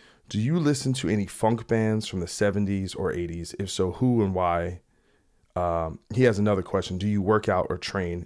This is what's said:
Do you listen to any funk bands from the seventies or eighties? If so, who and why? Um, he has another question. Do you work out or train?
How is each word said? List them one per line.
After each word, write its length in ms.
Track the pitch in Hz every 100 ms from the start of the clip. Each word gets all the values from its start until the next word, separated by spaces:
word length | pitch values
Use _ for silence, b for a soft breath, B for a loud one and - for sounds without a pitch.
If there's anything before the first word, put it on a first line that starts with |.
| b b _
Do 100 | 104
you 180 | 120 170
listen 360 | 143 131 131
to 160 | 131 -
any 160 | 104 95
funk 420 | - 110 113 -
bands 380 | 113 110 110 107
from 140 | 95
the 60 | 87
seventies 680 | - 101 101 98 98 92
or 180 | - 92
eighties? 420 | 87 85 85 82 -
If 120 | 95
so, 220 | - 92
who 320 | 90 127 117
and 100 | 101
why? 460 | 92 90 85 87 90 - _ _ _ _ _ _
Um, 440 | 90 87 85 80 - _
he 80 | 107
has 160 | 127 101
another 240 | 104 98
question. 340 | - 98 - 92
Do 100 | 104
you 140 | 104
work 300 | 95 107 104
out 160 | 92 -
or 80 | 92
train? 480 | - 98 87 87